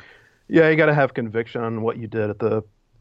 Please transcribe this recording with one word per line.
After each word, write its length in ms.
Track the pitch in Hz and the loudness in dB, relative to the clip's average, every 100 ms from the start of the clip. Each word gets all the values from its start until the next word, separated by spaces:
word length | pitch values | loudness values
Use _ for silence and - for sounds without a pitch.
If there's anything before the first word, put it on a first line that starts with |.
| - - _ _ _ | -18 -20 _ _ _
Yeah, 220 | 165 160 | 4 4
you 80 | 160 | 4
gotta 180 | 156 | 4
have 200 | 147 135 | 4 0
conviction 480 | - 117 110 117 123 | -2 -6 -6 -6 -6
on 200 | 113 113 | -6 -4
what 140 | 113 113 | -4 -6
you 100 | 113 | -8
did 240 | 110 107 | -4 -4
at 80 | 101 | -2
the, 240 | 113 107 - _ _ _ | -2 -2 -4 _ _ _